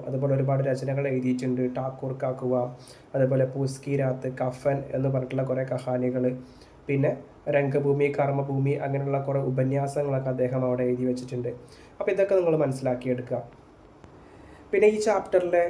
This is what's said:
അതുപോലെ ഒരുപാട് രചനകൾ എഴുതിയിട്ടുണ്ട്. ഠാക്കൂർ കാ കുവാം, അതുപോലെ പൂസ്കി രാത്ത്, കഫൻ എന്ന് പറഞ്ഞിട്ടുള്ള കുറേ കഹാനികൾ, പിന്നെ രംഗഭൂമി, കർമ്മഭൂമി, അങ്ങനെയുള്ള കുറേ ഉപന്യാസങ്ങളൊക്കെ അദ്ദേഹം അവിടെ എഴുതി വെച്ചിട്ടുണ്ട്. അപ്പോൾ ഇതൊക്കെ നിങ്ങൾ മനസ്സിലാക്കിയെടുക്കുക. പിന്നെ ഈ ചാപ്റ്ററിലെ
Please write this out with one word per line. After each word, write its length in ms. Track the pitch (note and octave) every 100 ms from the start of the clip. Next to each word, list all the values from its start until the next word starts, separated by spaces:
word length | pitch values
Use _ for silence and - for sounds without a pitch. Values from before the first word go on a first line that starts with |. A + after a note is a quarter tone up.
| B2+
അതുപോലെ 280 | C3+ C#3 C3+
ഒരുപാട് 260 | C3+ C3+
രചനകൾ 400 | C3+ B2+ C#3 C#3 C#3
എഴുതിയിട്ടുണ്ട്. 540 | B2+ B2+ B2 C3 B2+ B2+ B2+
ഠാക്കൂർ 360 | C3 B2+ C3 C3
കാ 80 | C3+
കുവാം, 360 | B2+ B2+ B2+ B2+ - - - -
അതുപോലെ 320 | C#3 C3 C3+ C3
പൂസ്കി 400 | C#3 C3+ - - C#3
രാത്ത്, 340 | C3+ B2+ C3 C3
കഫൻ 380 | B2+ B2+ C#3+ C#3 -
എന്ന് 160 | C3+ C3+
പറഞ്ഞിട്ടുള്ള 340 | C3 B2+ C3
കുറേ 200 | C3+ C3
കഹാനികൾ, 600 | C3 B2 B2+ B2+ B2+ B2+ B2+ B2+ - - - - -
പിന്നെ 260 | C#3 D3 - - - - C#3+
രംഗഭൂമി, 540 | C#3 C#3 C#3 C#3 C#3+ C#3
കർമ്മഭൂമി, 560 | C#3 C#3 C#3 C3+ C3+ C#3+ C#3
അങ്ങനെയുള്ള 360 | C#3 C#3 C#3 C3+
കുറേ 140 | C#3 C3+
ഉപന്യാസങ്ങളൊക്കെ 800 | C3 C3 C#3 C#3 D3 C#3+ C3+ C3+
അദ്ദേഹം 340 | B2+ B2+ C3 B2+
അവിടെ 200 | B2 B2
എഴുതി 180 | B2 B2+
വെച്ചിട്ടുണ്ട്. 400 | B2 - B2 A#2+ - - - - -
അപ്പോൾ 120 | -
ഇതൊക്കെ 260 | F#3+ G3 F#3+
നിങ്ങൾ 180 | F3 D#3
മനസ്സിലാക്കിയെടുക്കുക. 840 | C#3 C3 C3 B2 C3 B2 B2 A#2+ - - - - - - - - - - - - -
പിന്നെ 180 | G3 G#3+ G#3+
ഈ 40 |
ചാപ്റ്ററിലെ 640 | A3 G3 - F#3 F3 F3 E3+